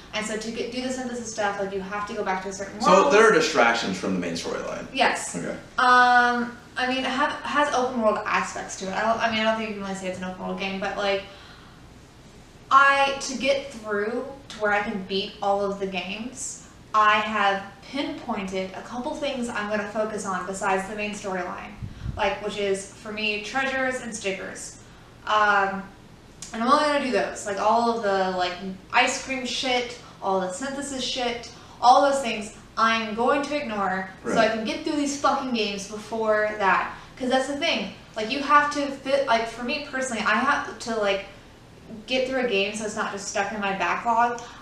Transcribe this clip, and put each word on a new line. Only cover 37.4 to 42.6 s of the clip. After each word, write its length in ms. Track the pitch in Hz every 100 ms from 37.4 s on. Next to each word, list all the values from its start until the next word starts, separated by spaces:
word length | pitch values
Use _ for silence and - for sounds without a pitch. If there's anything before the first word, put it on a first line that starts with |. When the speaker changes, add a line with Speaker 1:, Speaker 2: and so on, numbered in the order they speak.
| 269
Speaker 1:
the 100 | 285
thing, 360 | 330 233 190 - - 226
like, 140 | 214
you 100 | 285
have 300 | 277 294 285
to 120 | 294 277
fit, 380 | - 269 277 -
like, 220 | 226 226
for 140 | -
me 240 | 240 294 285
personally, 320 | 262 254 220 214
I 80 | 220
have 420 | 269 285 - -
to, 160 | 233 220
like, 300 | 202 190 - - - - - - - 226 -
get 220 | 262 262
through 120 | 262
a 40 | 240
game 260 | 196